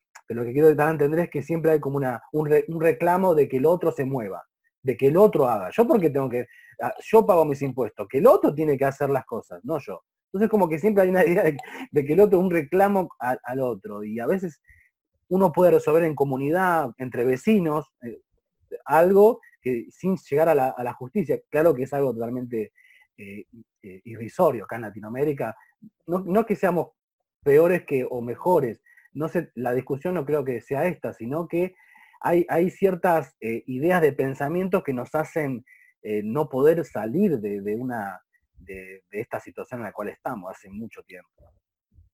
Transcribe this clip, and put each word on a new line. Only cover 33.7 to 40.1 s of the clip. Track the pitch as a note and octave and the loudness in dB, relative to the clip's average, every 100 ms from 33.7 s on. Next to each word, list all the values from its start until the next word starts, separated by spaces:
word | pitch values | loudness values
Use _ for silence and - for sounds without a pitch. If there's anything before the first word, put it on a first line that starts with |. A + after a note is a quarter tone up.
| B2+ D#3+ F3+ | -4 0 2
de | D3+ | 2
pensamiento | C3+ C3+ C#3 C#3+ F3 F#3+ F#3 | 2 -4 -4 -4 -4 -2 -2
que | - | -2
nos | B2+ A2 | -6 -4
hacen, | D#3 D#3 E3 C#3+ B2 - _ _ _ | -6 -4 -6 -6 -8 -12 _ _ _
eh, | G#2+ G#2+ | -6 -6
no | G#2 C#3+ D3 | -4 -4 -2
poder | B2+ D3 E3+ | 2 4 2
salir | C#3+ A2+ A2 D3 G#3 C3 | -2 -8 -4 0 0 0
de, | G#2 G2+ | -4 -6
de | G2+ A2 | -6 -6
una, | B2+ A#2+ G2 F2+ _ _ _ - | -6 -8 -8 -12 _ _ _ -20
de, | F#2 F#2+ F#2 F#2+ _ | -18 -18 -16 -20 _
de | G#2 | -10
esta | A#2 A2+ | -8 -10
situación | - G2 F#2+ B2 | -12 -16 -14 -12
en | G#2+ | -12
la | |
cual | G2 | -10
estamos | G#2 | -12